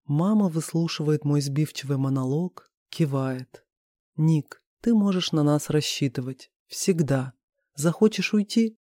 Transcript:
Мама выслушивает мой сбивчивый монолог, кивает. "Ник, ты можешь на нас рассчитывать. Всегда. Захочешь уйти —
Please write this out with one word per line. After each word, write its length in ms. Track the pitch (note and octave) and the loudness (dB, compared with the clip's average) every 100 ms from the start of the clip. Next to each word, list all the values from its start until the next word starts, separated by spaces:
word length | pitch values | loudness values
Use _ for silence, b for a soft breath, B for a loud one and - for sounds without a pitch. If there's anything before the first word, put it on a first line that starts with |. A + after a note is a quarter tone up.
| - | -4
Мама 420 | C#3+ F3+ G#3+ G3 | 0 2 2 2
выслушивает 800 | D#3+ D3+ E3 E3 - D3+ D3+ C#3+ | 0 -2 -2 -2 -2 0 0 2
мой 160 | D3 | 0
сбивчивый 560 | C#3+ C#3 D3+ - C3+ C#3 | 0 0 -2 -4 -4 -2
монолог, 760 | C3+ C3+ C3 C#3+ F3+ - - _ _ | 0 0 0 -2 -4 -8 -20 _ _
кивает. 760 | - D#3+ C3+ C3 B2+ C3 - _ _ _ _ _ - | -2 -2 0 -4 -6 -10 -20 _ _ _ _ _ 0
"Ник, 480 | D#3 D#3 - - _ _ | 2 2 0 -10 _ _
ты 140 | - | 0
можешь 400 | A3+ G3+ F#3 F3 | 2 2 0 0
на 100 | D#3+ | 2
нас 260 | D3 D3 - | 2 2 0
рассчитывать. 800 | D3+ D3 - C#3+ B2+ B2+ C3 - _ _ | -2 -2 -2 -4 -4 -8 -10 -18 _ _
Всегда. 640 | - - F3 C#3 C#3 C3 - _ _ _ - | -4 0 2 2 0 -2 -10 _ _ _ -4
Захочешь 580 | D3+ E3+ A3 A3 F#3 | -2 2 2 2 -2
уйти — 440 | G#3 G3+ - A3+ A3 | -2 0 2 0 -2